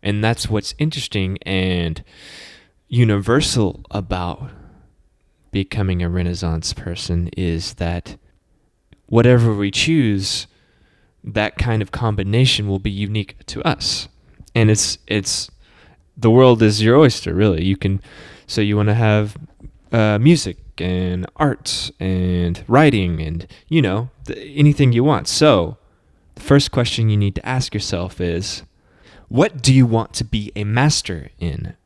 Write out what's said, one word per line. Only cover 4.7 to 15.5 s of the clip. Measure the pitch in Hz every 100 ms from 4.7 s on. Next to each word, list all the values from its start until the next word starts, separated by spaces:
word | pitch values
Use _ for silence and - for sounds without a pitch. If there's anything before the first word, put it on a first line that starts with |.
| _ _ _ _ _ _ _ _
becoming | 101 95 - 98 90
a | 87
Renaissance | 90 87 87 87 82 80
person, | - - 87 - 87 87 -
is | 90 82 85
that | - 85 87 - - _ _ _ _ _ _ _ _ _
whatever | 113 120 123 117
we | 104 101
choose, | 98 - 160 120 101 98 - - _ _ _ _ _ _ _ -
that | 107 107 -
kind | 120 113
of | 101
combination | - 113 104 95 110 131 - 104
will | 98
be | 101
unique | 98 101 107 98 - -
to | - -
us. | - - - - _ _ _ - -
And | 110
it's, | 107 - - _
it's, | 107 98 - -